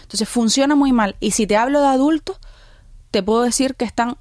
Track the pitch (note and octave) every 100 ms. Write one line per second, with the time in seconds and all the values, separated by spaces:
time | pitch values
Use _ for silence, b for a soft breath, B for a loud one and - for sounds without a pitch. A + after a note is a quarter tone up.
0 | B G3+ A3 A#3+ A3+ C4 C4+ D4 C#4 B3
1 | G3+ - G#3 - G3+ G#3 B3 C#4+ C#4 C4
2 | C#4+ D#4+ F4 F#4+ b b b b b b
3 | - G#3+ F#3+ A3+ B3 A3+ C4 C4 A#3 -
4 | A#3 -